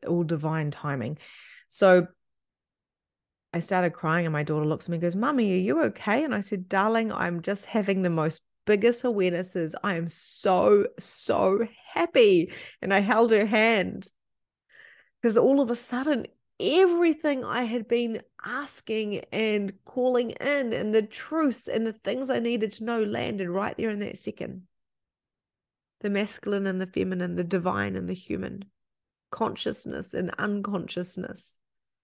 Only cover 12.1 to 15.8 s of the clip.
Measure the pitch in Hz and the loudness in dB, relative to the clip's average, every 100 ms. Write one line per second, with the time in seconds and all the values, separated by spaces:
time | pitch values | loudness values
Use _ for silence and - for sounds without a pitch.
12.1 | 285 214 180 170 - - - 190 196 196 | 6 6 6 2 -6 -18 -10 0 2 2
13.1 | 220 233 220 208 220 220 220 185 - - | 4 6 4 4 4 4 2 0 -6 -12
14.1 | _ _ _ _ _ _ _ - - _ | _ _ _ _ _ _ _ -20 -20 _
15.1 | _ 233 214 254 277 240 240 | _ 2 4 6 6 2 0